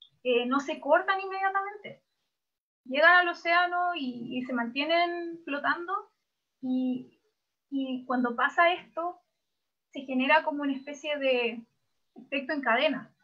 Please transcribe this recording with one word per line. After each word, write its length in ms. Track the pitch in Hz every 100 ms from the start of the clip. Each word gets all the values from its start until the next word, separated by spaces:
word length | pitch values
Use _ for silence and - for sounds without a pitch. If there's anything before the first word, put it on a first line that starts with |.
| - _
eh, 220 | 247 247 240
no 140 | 277
se 200 | 311 302
cortan 400 | 277 339 381 381
inmediatamente. 840 | 392 381 392 392 403 415 - - _ _ _ _ _ _ _ _
Llegan 300 | 247 269 320
al 160 | 359 349
océano 640 | 339 339 349 359 349 359 339
y, 420 | 254 240 226 254
y 60 |
se 100 | 254
mantienen 840 | 247 233 269 302 339 349 349 339 330
flotando, 680 | - 277 - 349 349 392 403 _ _ _ _ _
y, 580 | 254 254 254 247 - _ _ _ _ _ _
y 340 | 277 262 254 254
cuando 300 | 254 240 240
pasa 360 | 269 - 339
esto, 480 | 359 - - 349 359 _ _ _ _ _ _ _
se 100 | 277
genera 420 | 262 254 269 311
como 200 | 311 285
una 100 | 277
especie 440 | 262 - 285 311 294
de 480 | 269 247 233 226 - _ _ _ _ -
efecto 380 | - 277 262
en 80 | 302
cadena, 500 | 254 233 311 247 - _